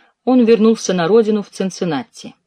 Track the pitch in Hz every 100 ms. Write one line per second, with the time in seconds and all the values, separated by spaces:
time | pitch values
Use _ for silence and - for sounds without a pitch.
0 | _ _ - 254 226 226 220 220 - 185
1 | 165 226 214 214 196 - 190 - 180 147
2 | 233 - 220 -